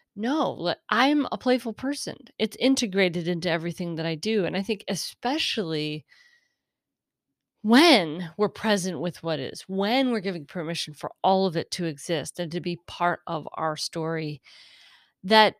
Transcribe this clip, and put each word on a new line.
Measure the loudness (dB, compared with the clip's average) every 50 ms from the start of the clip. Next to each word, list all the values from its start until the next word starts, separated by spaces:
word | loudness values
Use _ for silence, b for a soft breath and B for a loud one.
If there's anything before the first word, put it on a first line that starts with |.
| B B -10
no, | -6 -2 -2 0 0 0 0 -2
li-, | -2 -2 -4 -4 -4 _ -2
I'm | 2 2 4 4 4 2 0 -2
a | -4 -2
playful | 0 2 2 2 0 -4
person. | -8 -6 -6 -6 -6 -6 -8 -10 -12 -12 -16 -12 _ -4
It's | -4 -4 -2 2
integrated | 2 2 2 2 0 0 2 2 2 2 0 -2 -2 -2
into | -2 -2 0 0
everything | 0 0 -2 -4 -6 -6 -6 -6 -4
that | -4 -4
I | -4 -4
do. | -4 -2 0 0 0 0
And | 0 -2
I | -2
think | -4 -4 -6 -6 -6 -6
especially | -6 -6 -6 -8 -10 _ -4 -2 -2 -2 -2 -2 -2 -4 -4 -2 -2 -2 -2 -4 -6 -8 -10 b b b b b b b b b b b _ _ _ _ _ _ _ _ _ _ _ _ _ _ _ _ _ _ _ _
when | 2 6 8 8 10 10 8 6 4 2 -4 -6 -8 -6 -2
we're | 0 0 0
present | 0 -2 0 0 0 0 0 -2 -4 -4
with | -4 -6 -6 -6
what | -6 -4 -4 -4
is, | -4 -6 -8 -10 -10 -6
when | -4 -2 0 0 2 2 2 0
we're | 0 -2
giving | -2 -4 -6 -6 -8
permission | -10 -8 -8 -6 -6 -6 -6 -8 -8 -10
for | -12 -12 -12 -6 _
all | 2 2 4 4 2
of | 2 0
it | -2 -4 -4
to | -6 -4 -4
exist | -4 -6 -6 -6 -4 -2 -2 -4 -6 -6 -8
and | -6 -6
to | -6 -6
be | -4 -4 -6 -6 _
part | -12 -6 -2 0 0 0 -2 -6
of | -8 -8 -8 -8 -8 -8
our | -4 -4 -4 -4
story, | -4 -6 -8 -6 -6 -4 -4 -4 -4 -6 -6 -8 -10 B B B B B B B B B B B B B B B B 0
that | 4 6 8 8 6 4